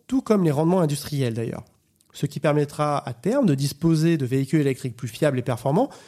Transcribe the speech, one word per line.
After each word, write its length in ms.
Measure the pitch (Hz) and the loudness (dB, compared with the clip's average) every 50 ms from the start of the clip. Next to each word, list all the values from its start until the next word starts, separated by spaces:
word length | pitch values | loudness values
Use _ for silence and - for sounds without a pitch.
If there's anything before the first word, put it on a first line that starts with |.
| _ | _
tout 160 | - 254 269 | -4 -2 0
comme 220 | - - 214 202 180 | 2 2 2 4 4
les 80 | 156 | 4
rendements 300 | 139 139 160 165 185 190 | 2 2 2 4 4 4
industriels 520 | 170 147 143 143 - - 151 139 135 120 113 | 2 2 0 -2 -6 -4 -4 -2 -2 -2 -2
d'ailleurs. 300 | 117 113 120 - - - _ _ _ _ _ _ _ _ _ - | -4 -4 -6 -6 -8 -12 _ _ _ _ _ _ _ _ _ -10
Ce 140 | - - 143 | -6 -6 -6
qui 120 | - 147 | -4 -2
permettra 600 | - 156 147 151 147 143 - - 151 151 147 143 - 139 | 0 2 2 2 0 0 -2 -2 -2 -2 -2 -2 -4 -6
à 40 | 123 | -8
terme 340 | - - 185 240 285 277 180 | -6 -4 -2 0 2 2 2
de 80 | 143 | 2
disposer 640 | 135 139 139 - - 165 165 165 156 156 170 170 151 | 2 0 -2 -2 -2 0 2 2 2 2 2 2 0
de 80 | 131 117 | 0 0
véhicules 340 | 131 135 139 - - 156 | -2 -2 0 0 0 2
électriques 340 | 147 139 131 - - 127 107 | 2 0 0 -2 -6 -8 -8
plus 120 | - - 117 | -8 -10 -10
fiables 320 | - - 165 151 131 127 | -4 -2 0 0 0 0
et 20 | |
performants, 480 | 123 - 123 - - 139 143 190 269 285 - - - | -2 -4 -4 -4 -2 0 0 2 0 0 -4 -10 -20